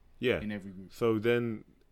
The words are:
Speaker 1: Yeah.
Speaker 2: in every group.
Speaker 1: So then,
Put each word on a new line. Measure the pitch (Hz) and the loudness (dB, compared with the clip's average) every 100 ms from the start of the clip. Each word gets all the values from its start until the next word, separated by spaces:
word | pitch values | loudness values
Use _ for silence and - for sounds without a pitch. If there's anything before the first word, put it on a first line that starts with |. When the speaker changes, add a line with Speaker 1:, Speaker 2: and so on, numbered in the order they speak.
| - - | -20 -2
Speaker 1:
Yeah. | 120 82 | 0 0
Speaker 2:
in | 107 | -2
every | 104 98 | -6 -10
group. | 92 92 | -14 -16
Speaker 1:
So | - 117 110 | -2 2 2
then, | 113 120 117 107 - _ _ | 2 2 0 -6 -12 _ _